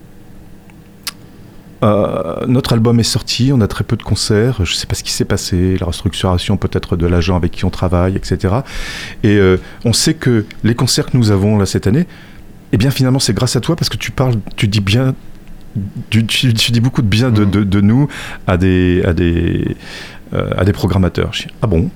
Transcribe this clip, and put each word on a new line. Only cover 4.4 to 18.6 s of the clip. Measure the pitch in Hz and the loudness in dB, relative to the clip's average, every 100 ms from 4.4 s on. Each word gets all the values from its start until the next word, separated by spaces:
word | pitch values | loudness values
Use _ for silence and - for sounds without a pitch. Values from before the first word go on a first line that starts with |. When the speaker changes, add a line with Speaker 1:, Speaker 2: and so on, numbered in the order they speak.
| 123 123 | 2 0
Speaker 1:
je | 85 | -2
sais | - - | -4 -4
pas | - | -6
ce | |
qui | - | -4
s'est | - 120 | -4 -2
passé, | 101 - 90 92 92 | -2 -2 0 0 0
la | 87 | -2
restructuration | - 92 - 95 90 - 98 | -4 -4 -2 0 0 0 -2
peut-être | 92 92 - 90 | -2 -4 -2 0
de | 87 | 2
l'agent | 87 82 90 | 2 2 0
avec | 85 | 0
qui | - 92 | -2 -4
on | |
travaille, | - 90 87 92 98 | -2 0 2 2 0
et | |
cetera. | - 90 92 117 - - - - - - | -2 -2 0 -2 -4 -8 -8 -10 -12 -2
Et, | 110 104 | 2 4
euh, | 95 92 - - | 6 4 0 -4
on | 117 | -2
sait | - - | 0 0
que | 160 127 113 104 - | 0 2 2 0 -2
les | 107 | -2
concerts | 117 127 - - | 0 0 0 0
que | 127 | 2
nous | 107 | 4
avons | 98 104 104 | 4 4 2
là | 95 | 2
cette | 98 98 | 0 2
année, | 135 180 - - - - - - | 2 0 -6 -20 -20 -20 -20 -4
eh | 113 | 0
bien, | 135 | 0
finalement, | 127 127 135 | 2 2 2
c'est | - | 0
grâce | 98 123 127 | 0 0 0
à | |
toi | 135 165 | -2 -2
parce | - | -2
que | - | -4
tu | - | -4
parles, | - 127 113 - - | -2 0 0 -4 -2
tu | 107 | 0
dis | 104 | 0
bien | 98 117 131 127 - - - - - - 101 127 - | 2 2 2 -2 -8 -16 -16 -18 -10 -8 -8 -8 -2
du, | 110 110 | 0 0
tu, | - 131 | 0 0
tu | 113 - | 0 0
dis | 117 | 0
beaucoup | 131 - | 0 0
de | 110 | 2
bien | 107 127 | 2 2
de, | 110 | 2
Speaker 2:
Mhm. | 98 | 2
Speaker 1:
de, | 101 | 2
de | 101 101 | 2 4
nous | 101 123 147 - - - - | 4 4 2 -4 -14 -6 -2
à | |
des, | 90 | 2